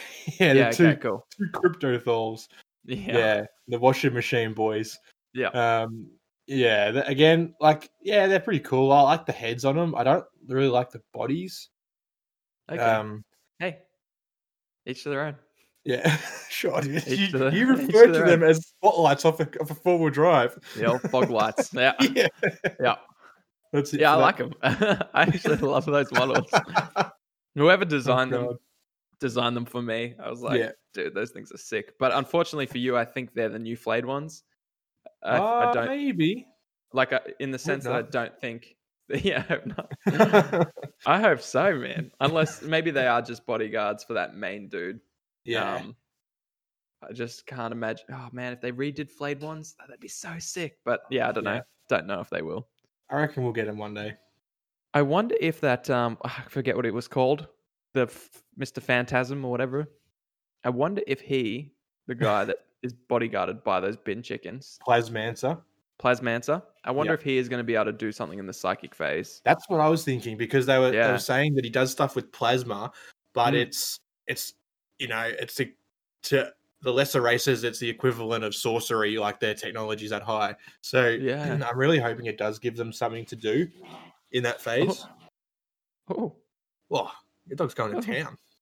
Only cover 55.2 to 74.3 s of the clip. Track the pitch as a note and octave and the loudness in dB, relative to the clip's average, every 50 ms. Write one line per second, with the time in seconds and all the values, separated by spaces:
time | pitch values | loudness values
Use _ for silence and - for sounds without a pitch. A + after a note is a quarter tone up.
55.2 | A3 A#3+ A4 A4+ - E3 D#3 - - C#3 B2 B2 - - C3+ B2 A#2+ A#2 A2+ - | 0 0 0 0 0 -2 -2 0 0 0 0 0 0 -2 0 0 0 -2 -2 -6
56.2 | - B2 - - B2+ - - C#3 B2 B2+ G#2+ A2 A#2+ A2+ G2 A#2+ - - - C3+ | -10 -10 -10 -12 -12 -10 -6 -4 -2 -2 0 0 0 -2 -2 -4 -6 -4 -2 0
57.2 | B2+ C3 D3+ D3 D#3 - _ _ _ _ _ _ _ _ - C3+ B2 A2+ - - | 2 2 0 -2 -4 -12 _ _ _ _ _ _ _ _ -2 -2 -2 -2 -4 -12
58.2 | - - _ - _ _ _ - C#3 - - C3+ - - B2+ B2 B2 - C3 B2 | -20 -20 _ -20 _ _ _ -12 -10 -10 -10 -8 -4 0 0 0 0 0 0 0
59.2 | B2+ B2 C#3 C#3+ C3 B2+ B2 A#2+ C3 B2+ C3 C#3+ D3+ D3 _ _ _ _ _ _ | 0 -2 -4 -8 -6 -4 -4 -2 -2 -2 -4 -4 -6 -6 _ _ _ _ _ _
60.2 | _ _ _ _ _ _ _ _ - B2 B2+ A#2+ C#3+ F3 G3+ G3+ - - C3+ - | _ _ _ _ _ _ _ _ -4 -4 -2 0 0 -2 -2 -4 -4 -4 -4 -6
61.2 | - - C#3 C3 A#2+ A2 G#2+ B2+ D3 C#3+ _ _ _ _ _ _ _ - B2 A#2+ | -4 -2 -2 -2 -2 -2 -4 -6 -10 -14 _ _ _ _ _ _ _ -10 -6 -2
62.2 | A#2 G#2+ G#2 G2+ G2+ G2+ E2 - _ _ _ _ - B2+ A#2+ - _ - B2 A#2 | 0 2 2 2 0 0 -4 -6 _ _ _ _ -12 -12 -12 -10 _ -2 0 0
63.2 | A#2 A2 G#2+ G2 F#2 F#2 G2+ A2+ - A2 F#2+ F#2 F#2 G2 A2 - - A2 F#2+ A#2 | 0 0 -2 -2 -2 -2 -4 -6 -2 -2 0 0 0 -2 -4 -6 -6 -8 -8 -6
64.2 | B2 - - - - F2 A2+ C3 - - - - - - A#2+ A#2 A#2 A2+ A2+ A2 | -8 -10 -12 -12 -12 -12 -14 -14 -16 -20 -20 -8 0 2 2 2 2 0 -4 -6
65.2 | A2 A#2 A2+ - - C3 E3+ E3 - _ _ _ _ _ _ _ - B2+ B2 A#2+ | -4 -6 -6 -4 -2 -4 -4 -4 -8 _ _ _ _ _ _ _ 0 2 2 2
66.2 | B2+ A#2+ A#2 A#2+ A#2+ - D3+ F#3 - _ _ _ - - B2+ C#3 D3+ D#3+ D#3+ D3 | 0 -2 -4 -4 -2 -2 -4 -4 -4 _ _ _ -8 -6 -2 -2 0 0 0 -2
67.2 | - C#3+ C3+ B2+ B2+ A#2+ B2+ B2 A#2 A2+ A#2 A2 G#2 G#2+ G#2+ A2 A2+ G#2+ G#2+ - | -2 -2 0 0 0 -2 -4 -6 -2 0 0 0 0 0 -2 -4 -6 -8 -6 -8
68.2 | A2+ D2+ F2 G2+ G2 F#2 F2+ - - F#2 G2 - - - - - D#2 C#2+ D2 E2 | -10 -10 -10 -10 -12 -12 -10 -6 -4 -4 -4 -4 -6 -14 -10 -6 -4 -2 -2 -4
69.2 | G2+ - - - - B2 E3 E3 - - F#3 D#3 D3+ D#3 E3 D#3+ - C#3+ C3 A#2+ | -6 -8 -10 -4 2 2 2 2 0 -2 0 2 4 4 2 2 0 -2 -4 -4
70.2 | A2 A#2+ A2 G#2+ A#2 A2 C#3 C3+ B2+ C3+ C3+ C3 C3 B2+ - A2 A#2 A2 G#2 G2+ | -4 -6 -6 -6 -4 0 0 2 2 4 4 4 4 4 4 4 2 2 2 0
71.2 | - - B2+ C3 C#3+ D3+ C#3+ C3+ B2 A#2 A2+ B2+ C3 C3 C3 - C3+ C3+ - C3 | 0 -2 0 0 2 0 0 0 -2 -2 0 0 0 0 0 0 -2 -2 -2 -6
72.2 | A2+ - - - B2 A#2 B2 B2+ B2 A#2 G#2 G2+ A2 A2+ - - - - - _ | -8 -8 -8 -4 0 0 0 0 -2 -4 -8 -8 -10 -12 -14 -16 -20 -20 -20 _
73.2 | _ _ - B2 A#2 A#2+ B2 A#2+ A#2+ - - - - - - - _ _ _ _ | _ _ -2 0 2 2 2 0 -2 -4 -6 -8 -8 -8 -8 -12 _ _ _ _
74.2 | _ - | _ -10